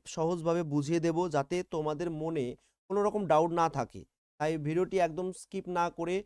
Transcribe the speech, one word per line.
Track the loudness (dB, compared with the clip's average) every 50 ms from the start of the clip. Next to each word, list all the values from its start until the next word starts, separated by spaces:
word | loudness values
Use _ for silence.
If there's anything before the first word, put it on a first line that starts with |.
| -4
সহজভাবে | -10 -4 -2 0 0 0 0 0 0 2 2 0
বুঝিয়ে | 0 0 -2 0 0 0 2
দেব, | 2 2 2 2 0
যাতে | 2 0 0 0 0 -2 -4 -4
তোমাদের | -4 -4 -2 -2 -2 -2 -2 -4 -4
মনে | -4 -4 -4 -4 -2 -2 -4 -4 -6 -10 _ _ _ _ _ -4
কোনো | 0 0
রকম | 2 2 0 0 2
ডাউট | 4 6 6 6 4
না | 4 2 2 2
থাকে। | 2 -2 -4 -4 -6 -14 -18 -18 _ _ _ _ _ _
তাই | -2 -2 -2
ভিডিওটি | -2 -2 0 0 0 0 2 2 2
একদম | 2 2 2 -2 -4 -6
স্কিপ | -6 -8 -14 -10 -10 -8 -6
না | -4 0 0 0 0
করে | 0 -4 -4 -2 -2 -2 -4